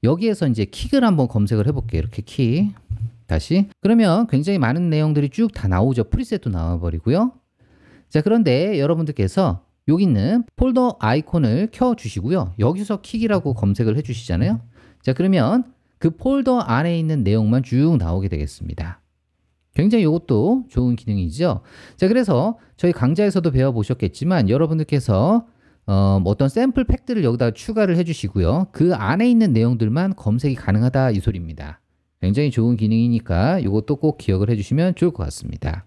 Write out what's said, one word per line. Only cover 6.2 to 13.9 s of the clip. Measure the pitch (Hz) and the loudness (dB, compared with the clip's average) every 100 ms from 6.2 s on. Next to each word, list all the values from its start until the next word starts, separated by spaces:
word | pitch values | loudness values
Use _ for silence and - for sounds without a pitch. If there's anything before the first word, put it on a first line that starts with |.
| 254 214 - | -2 -4 -4
나와버리고요. | 90 82 85 85 82 110 160 247 - _ _ _ _ _ - _ | -4 -2 -2 -4 -4 -2 0 0 -4 _ _ _ _ _ -20 _
자, | 151 | -2
그런데 | 156 233 185 127 185 196 | 2 2 2 2 0 0
여러분들께서 | 139 165 156 147 95 - 180 92 _ _ - | 0 0 -2 -2 -2 0 0 -2 _ _ -2
여기 | 160 | 2
있는 | 190 113 107 233 233 - | 2 2 2 0 -2 -2
폴더 | 254 247 247 - | 0 2 0 0
아이콘을 | 107 135 151 170 127 120 220 | -2 0 -2 0 0 0 -2
켜주시고요. | - 254 233 110 101 101 180 98 92 | -2 -2 -2 -6 -6 -4 -2 -4 -2
여기서 | 110 180 208 202 | 0 0 -4 -8
킥이라고 | - 226 226 202 143 | -6 -4 -2 -2 -2
검색을 | 113 101 98 113 | -2 -2 0 0